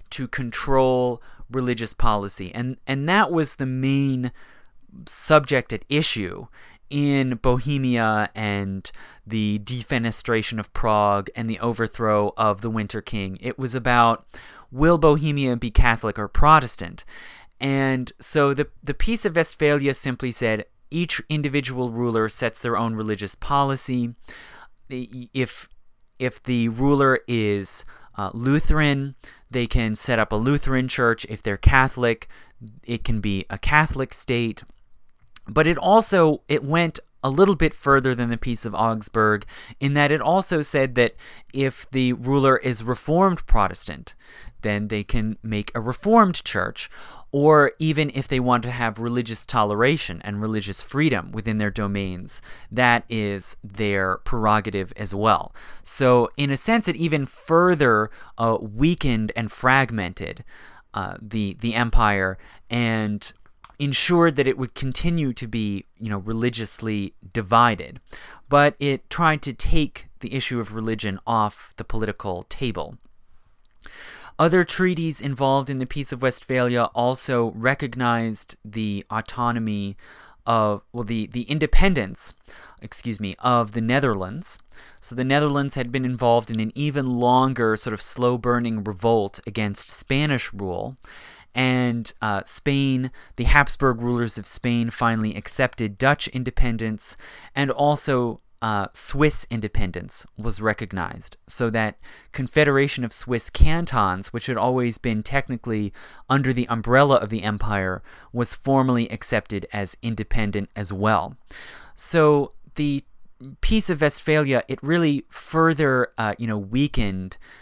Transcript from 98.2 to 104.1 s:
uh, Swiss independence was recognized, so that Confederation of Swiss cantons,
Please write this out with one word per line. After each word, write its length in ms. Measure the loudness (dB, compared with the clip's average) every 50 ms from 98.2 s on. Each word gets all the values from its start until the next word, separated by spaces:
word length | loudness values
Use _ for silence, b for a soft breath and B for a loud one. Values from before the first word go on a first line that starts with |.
| 0 -2 -4 -8 _ _ _ -6
uh, 260 | -4 -2 -2 -2 -2 -4 -6
Swiss 520 | -6 -4 -2 2 2 4 2 2 0 -4 -4
independence 760 | -6 -6 -4 0 2 2 2 2 0 -6 -10 -12 -12 -14 -14 -14 _
was 240 | -6 -4 -4 -4 -2
recognized, 720 | 0 -2 -2 -2 -4 -8 -6 -6 -6 -6 -8 -12 -18 -20 -20 -20 _
so 220 | -10 -4 -2 -2 0
that 300 | 0 0 -2 -2 -4 B B B B B B B
Confederation 720 | -8 -8 -6 0 4 4 4 6 4 4 2 0 -2 -4 -6
of 80 | -4
Swiss 380 | -4 -6 -4 -2 -2 -2 -2 0
cantons, 800 | 4 6 6 6 6 2 0 0 0 0 0 0